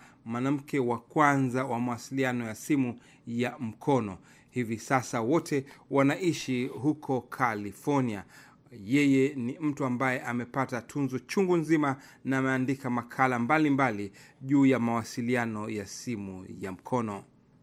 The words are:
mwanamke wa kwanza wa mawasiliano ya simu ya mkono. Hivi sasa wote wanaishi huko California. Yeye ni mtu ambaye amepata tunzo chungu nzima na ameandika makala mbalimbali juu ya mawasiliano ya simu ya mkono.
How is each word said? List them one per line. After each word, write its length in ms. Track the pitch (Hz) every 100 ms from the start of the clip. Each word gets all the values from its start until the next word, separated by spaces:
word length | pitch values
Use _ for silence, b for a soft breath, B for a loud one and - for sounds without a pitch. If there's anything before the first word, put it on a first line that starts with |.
| B B
mwanamke 540 | 117 120 131 143 143 143
wa 200 | 120 117
kwanza 640 | - 156 147 139 131 123
wa 160 | 135 120
mawasiliano 640 | 123 117 - 135 131 123 113
ya 80 |
simu 440 | 110 - 143 127 110 B B -
ya 300 | 117 120 -
mkono. 600 | 113 107 - 135 107 90 b b b
Hivi 280 | 123 113 113
sasa 420 | - 135 120 123
wote 440 | 113 160 160 147 135 B -
wanaishi 760 | 135 139 175 185 139 - 127 127
huko 540 | - 135 151 - 131
California. 1040 | - - 127 104 104 95 - 143 127 101 - B B B _ 117
Yeye 500 | 98 139 143 135 135
ni 240 | 139 120 156
mtu 240 | 151 139
ambaye 360 | 135 120 131 127
amepata 600 | 120 117 117 135 127 120
tunzo 360 | - 147 135 127
chungu 380 | - 208 185 175
nzima 400 | 156 160 147 135 B B
na 140 | 131 135
ameandika 520 | 131 131 127 135 131
makala 480 | 120 120 - 131 123
mbalimbali 760 | 120 156 151 139 131 101 101 B B _
juu 240 | 131 139 135
ya 120 | 123
mawasiliano 880 | 117 117 110 - 120 123 117 107 107
ya 160 | 107 98
simu 600 | - - 110 98 92 92 90
ya 120 | 95
mkono. 520 | 92 - 123 113 98 - _ _ _